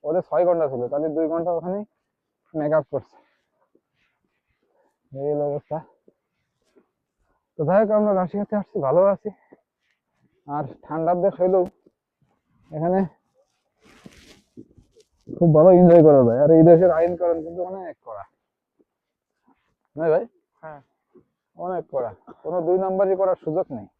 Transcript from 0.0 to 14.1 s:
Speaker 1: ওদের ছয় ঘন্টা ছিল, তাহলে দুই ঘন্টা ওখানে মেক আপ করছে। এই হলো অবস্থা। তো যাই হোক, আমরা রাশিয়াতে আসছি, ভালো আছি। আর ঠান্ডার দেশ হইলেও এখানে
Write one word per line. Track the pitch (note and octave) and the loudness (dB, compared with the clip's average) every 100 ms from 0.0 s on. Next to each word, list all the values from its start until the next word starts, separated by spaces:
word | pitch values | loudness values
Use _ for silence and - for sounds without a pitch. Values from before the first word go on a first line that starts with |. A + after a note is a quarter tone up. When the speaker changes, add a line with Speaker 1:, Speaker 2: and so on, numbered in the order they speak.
Speaker 1:
ওদের | D3 F3 - | -4 -6 -4
ছয় | D3+ F3 | -2 -2
ঘন্টা | E3+ D3+ | -2 -4
ছিল, | C3 A#2+ | -6 -8
তাহলে | C#3+ D#3+ D3+ | -6 -6 -6
দুই | D#3+ | -6
ঘন্টা | E3 E3+ E3+ | -6 -6 -8
ওখানে | E3+ G3 G#3 _ _ _ _ _ _ | -8 -10 -12 _ _ _ _ _ _
মেক | D#3 D3 D#3 | -8 -4 -4
আপ | C#3 | -4
করছে। | C3+ - _ _ _ _ _ _ _ _ _ _ _ _ _ _ _ _ _ _ _ _ | -12 -12 _ _ _ _ _ _ _ _ _ _ _ _ _ _ _ _ _ _ _ _
এই | C3+ C#3+ | -12 -8
হলো | D3 D3 | -6 -6
অবস্থা। | C#3+ _ D#3 - _ _ _ _ _ _ _ _ _ _ _ _ _ _ _ _ - | -8 _ -14 -14 _ _ _ _ _ _ _ _ _ _ _ _ _ _ _ _ -10
তো | D3+ | -2
যাই | F#3+ | 0
হোক, | A3 G#3+ | 0 0
আমরা | G#3 F#3+ | 0 -2
রাশিয়াতে | F3+ G3+ G#3 G#3 | -4 -8 -6 -8
আসছি, | - G3+ C3+ | -8 -8 -2
ভালো | D#3 G3 | 0 0
আছি। | G3 G#3+ F#3+ _ - _ _ _ _ _ _ _ _ - | -2 -10 -16 _ -20 _ _ _ _ _ _ _ _ -12
আর | D3 C#3 - - | -10 -10 -14 -12
ঠান্ডার | D#3 E3 F3+ | -6 -4 -2
দেশ | F#3 D#3+ | -2 -2
হইলেও | F3+ F#3+ F3+ _ _ _ _ _ _ _ _ _ _ | -2 0 -2 _ _ _ _ _ _ _ _ _ _
এখানে | D#3 E3 F#3 F#3+ _ _ _ _ _ _ _ _ _ - | -8 -4 -4 -4 _ _ _ _ _ _ _ _ _ -20